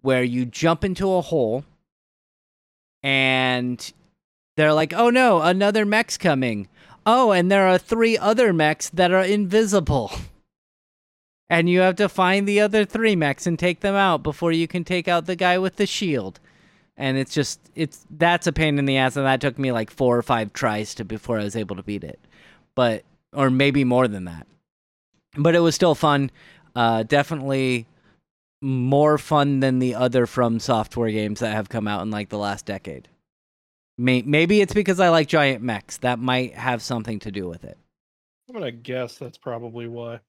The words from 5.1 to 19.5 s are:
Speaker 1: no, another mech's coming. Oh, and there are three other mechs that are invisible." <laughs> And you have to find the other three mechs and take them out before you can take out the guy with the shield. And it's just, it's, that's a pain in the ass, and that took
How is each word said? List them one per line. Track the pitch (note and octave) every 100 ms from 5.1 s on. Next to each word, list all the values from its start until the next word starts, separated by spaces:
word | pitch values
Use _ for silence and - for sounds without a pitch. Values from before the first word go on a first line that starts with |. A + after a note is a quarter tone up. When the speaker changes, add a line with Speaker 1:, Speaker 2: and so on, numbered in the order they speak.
Speaker 1:
no, | B3 B3+ F3+
another | D#3+ F#3 G3+ G#3+
mech's | G#3 G#3+ A#3 -
coming. | F#3 C#3 B2+ G#2+ G2 _ - - -
Oh, | B3 B3
and | F#3 F3
there | G3 F#3
are | F#3
three | - A3+ A3+ A3
other | G3+ A3 A#3
mechs | E3+ D3+ D#3 -
that | E3 F3+
are | F#3
invisible." | F#3 G#3 G3 G#3 A3 G3 D#3 C#3 G#2+ -
<laughs> | - - _ _ _ _ _ _ _ _ _ _ _
And | E3+ E3+
you | F3+
have | F#3 F#3
to | G#3
find | - F3+ G3 G3+
the | G3+
other | G#3 G#3+ G3+
three | A3+ A3+
mechs | F#3+ D3 C#3 F3+
and | E3
take | F3+ E3+
them | G3+
out | G3 G3 D#3
before | D3+ C#3+ E3+
you | E3 E3
can | F3+
take | E3+ F3+ E3
out | F3 D#3+
the | F3
guy | F3+ F3+
with | F#3 -
the | G3+
shield. | - F#3 C3+ F#2+ - _ _ _ _ _ _
And | C3+ C3+
it's | C3
just, | - C#3 - _ -
it's, | D#3+ - _
that's | D3+ E3+ F3 F3+
a |
pain | D3+ D#3 C#3+
in | C#3
the | C3+
ass, | C3 C#3
and | C3+
that | C3
took | C#3+